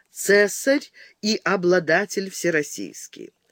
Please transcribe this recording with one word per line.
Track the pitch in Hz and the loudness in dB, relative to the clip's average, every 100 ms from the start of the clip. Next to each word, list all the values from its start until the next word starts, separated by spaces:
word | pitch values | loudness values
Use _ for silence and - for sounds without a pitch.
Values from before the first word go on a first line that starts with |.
| _ | _
«Цесарь» | - - 202 202 - 269 277 - - - _ | -6 2 4 4 0 0 0 -2 -14 -20 _
и | 214 220 | -4 -2
«Обладатель | - 196 175 185 156 170 202 208 190 | 0 0 2 2 4 2 0 -4 -6
всероссийский». | - 170 160 147 - 95 - - - - _ _ | -4 -2 -2 -2 -8 -12 -14 -18 -18 -20 _ _